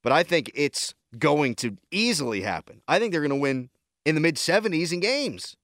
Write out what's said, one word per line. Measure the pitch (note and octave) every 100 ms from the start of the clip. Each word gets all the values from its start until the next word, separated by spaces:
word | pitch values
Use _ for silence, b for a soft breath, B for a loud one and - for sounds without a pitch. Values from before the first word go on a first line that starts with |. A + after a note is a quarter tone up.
but | A#2+
I | D3
think | E3+ E3+ A#2 -
it's | C#3+ - - - _ A#2+
going | D3+ D3 C3+ A2+
to | A#2+ G2 _
easily | F#3+ A#3 F3+ B2+ G#2
happen. | G2 E2 - - -
I | E3+
think | A3+
they're | E3+
gonna | D3 C#3
win | C#3 C3 B2+ _ _ _ D3
in | D#3
the |
mid | E3 D3+
seventies | - F#3+ G#3+ D#3+ E3+
in | F3
games. | G3 C#4 C4 F#2 - -